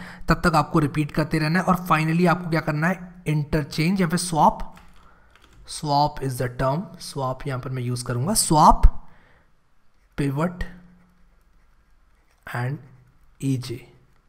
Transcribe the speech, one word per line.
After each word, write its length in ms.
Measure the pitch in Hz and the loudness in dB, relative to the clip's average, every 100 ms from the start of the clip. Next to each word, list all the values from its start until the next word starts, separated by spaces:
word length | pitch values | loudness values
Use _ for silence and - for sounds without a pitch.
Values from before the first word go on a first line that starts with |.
| - - - | -12 -8 -2
तब 120 | 165 | 0
तक 120 | 180 160 | 2 2
आपको 220 | 147 170 | 2 2
रिपीट 340 | 151 156 147 | 2 0 -2
करते 260 | - 151 160 | -2 -2 0
रहना 200 | 156 180 | 0 2
है। 60 | |
और 220 | 180 180 - | 2 0 0
finally 400 | 156 156 165 180 | 0 2 2 2
आपको 220 | 170 175 | 2 0
क्या 100 | 160 | -2
करना 280 | 160 151 165 | -2 0 0
है, 340 | 185 - - - | -2 -6 -10 -4
इंटरचेंज 720 | 151 143 156 143 - 160 196 | -2 0 -2 -2 -2 0 2
या 80 | 170 | 0
फिर 100 | 175 | 0
स्वैप, 400 | - 156 156 - - - - - - - _ - - - - | -2 4 4 2 -4 -12 -20 -20 -20 -20 _ -20 -20 -20 -16
swap 500 | - 156 143 147 147 | -8 0 2 2 0
is 120 | 135 123 | -6 -4
the 80 | 123 - | -4 -2
term, 240 | 131 151 220 - | -2 -2 -6 -12
swap 440 | - 143 131 131 143 | -12 -6 -6 -6 -8
यहाँ 140 | 131 | -8
पर 100 | 131 | -8
मैं 120 | 131 | -6
यूज़ 220 | 123 123 | -6 -6
करूँगा, 280 | - 120 156 | -4 -4 -2
swap 520 | 220 - 156 - - - - - - - _ _ _ _ _ _ _ _ - | 0 2 6 8 8 6 4 -4 -18 -20 _ _ _ _ _ _ _ _ -4
pivot 480 | 139 139 180 180 - - - - _ _ _ _ _ _ _ _ _ _ _ _ _ _ - 120 | -2 0 -2 -2 -8 -8 -20 -20 _ _ _ _ _ _ _ _ _ _ _ _ _ _ -10 -6
and 360 | 127 147 - - _ _ _ - | -6 -8 -14 -20 _ _ _ -8
E 120 | 139 127 | -4 -4
J, 180 | - 117 - _ _ _ | -4 -12 -14 _ _ _